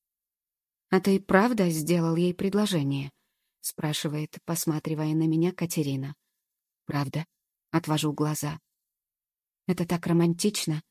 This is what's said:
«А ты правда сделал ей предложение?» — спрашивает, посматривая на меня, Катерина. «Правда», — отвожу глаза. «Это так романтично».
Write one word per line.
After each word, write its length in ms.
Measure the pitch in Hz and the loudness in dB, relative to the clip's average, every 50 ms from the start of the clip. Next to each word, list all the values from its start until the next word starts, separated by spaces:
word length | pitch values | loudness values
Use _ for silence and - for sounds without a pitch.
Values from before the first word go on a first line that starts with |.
| _ _ _ _ _ _ _ _ _ _ _ _ _ _ _ _ _ _ 185 | _ _ _ _ _ _ _ _ _ _ _ _ _ _ _ _ _ _ 2
«А 60 | 185 | 2
ты 200 | 180 196 196 196 | 4 4 2 2
правда 520 | 196 - 202 190 208 247 247 208 190 175 | 2 4 4 4 4 4 2 2 2 2
сделал 440 | 160 160 147 156 175 175 165 165 165 | 2 0 0 2 2 2 2 2 2
ей 200 | 170 175 180 175 | 2 2 0 0
предложение?» — 760 | - 196 196 190 208 214 202 190 156 139 139 139 139 139 139 - _ _ _ _ _ _ _ _ _ | 0 -2 0 0 2 0 2 0 0 0 0 0 -2 -4 -6 -10 _ _ _ _ _ _ _ _ _
спрашивает, 760 | - - - - - 151 147 - - 156 147 151 151 - - - - | -12 -12 -8 -6 -6 -4 -4 -4 -4 -4 -4 -4 -6 -8 -10 -12 -8
посматривая 680 | - 170 165 - 165 151 156 - 156 156 151 156 156 156 | -6 -6 -4 -2 -2 -2 -2 -2 -4 -4 -2 -2 0 0
на 100 | 160 160 | 2 2
меня, 260 | 160 156 160 165 180 | 2 2 2 2 0
Катерина. 640 | 175 - 170 165 - 170 151 143 139 135 135 143 147 - _ _ _ _ _ _ _ _ _ _ _ _ _ | 0 -2 -4 -4 -2 -2 -2 -2 -2 -4 -4 -8 -10 -14 _ _ _ _ _ _ _ _ _ _ _ _ _
«Правда», — 400 | - - 143 143 135 - 151 165 - _ _ _ _ _ _ _ _ | -6 -4 -4 -4 -4 -4 -6 -8 -8 _ _ _ _ _ _ _ _
отвожу 420 | - 165 165 - 156 147 151 151 147 | -4 -2 -2 0 0 0 0 0 0
глаза. 460 | - 151 151 151 - - 147 156 156 - _ _ _ _ _ _ _ _ _ _ _ _ _ _ _ _ _ _ _ _ | 0 -2 -2 -2 -2 -4 -6 -8 -10 -14 _ _ _ _ _ _ _ _ _ _ _ _ _ _ _ _ _ _ _ _
«Это 220 | - 180 175 175 170 | -4 -2 -2 -2 -2
так 180 | 180 170 - | -2 -2 0
романтично». 800 | 175 170 170 170 170 170 170 - 208 208 - - - 156 156 - _ | 2 4 4 4 4 2 2 0 0 0 -2 -2 -2 -4 -4 -6 _